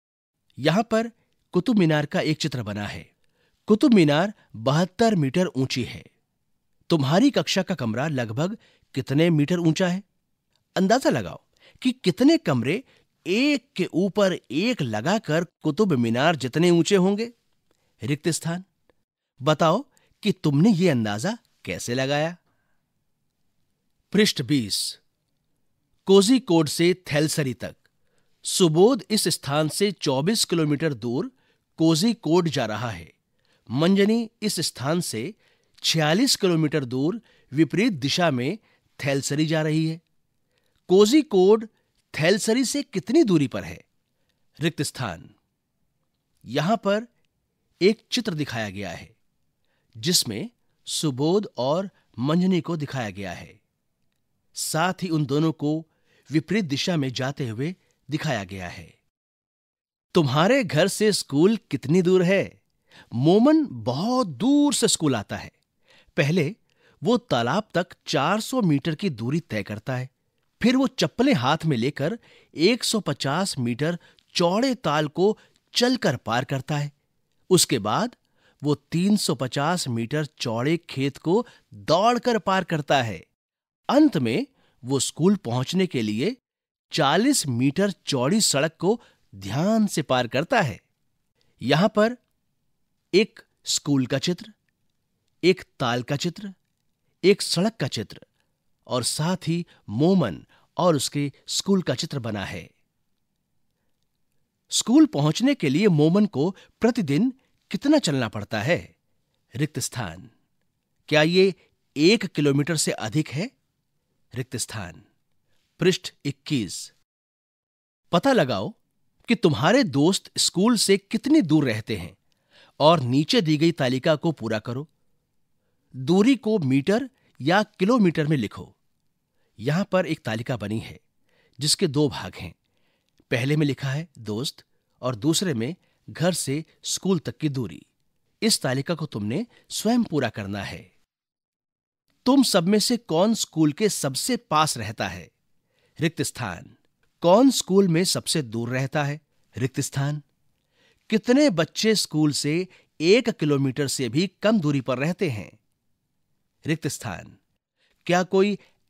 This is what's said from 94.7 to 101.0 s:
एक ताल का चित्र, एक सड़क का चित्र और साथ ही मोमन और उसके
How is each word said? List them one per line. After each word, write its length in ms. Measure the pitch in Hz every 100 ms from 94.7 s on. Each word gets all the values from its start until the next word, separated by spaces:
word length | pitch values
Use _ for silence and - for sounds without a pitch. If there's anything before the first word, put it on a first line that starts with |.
| _ _ _ _ _ _ -
एक 200 | 170 185 - -
ताल 220 | 127 123
का 140 | 120 143
चित्र, 360 | 175 165 202 185 _ _ _ _ _ _
एक 180 | 180 202
सड़क 340 | - 170 208 -
का 120 | 135
चित्र 320 | - 101 - _ _ _ _ _ _ -
और 160 | 123
साथ 440 | 110 - 156 185 -
ही 160 | 170 170 _ -
मोमन 500 | 104 160 190 117 67 - _ _ -
और 200 | 175
उसके 340 | 147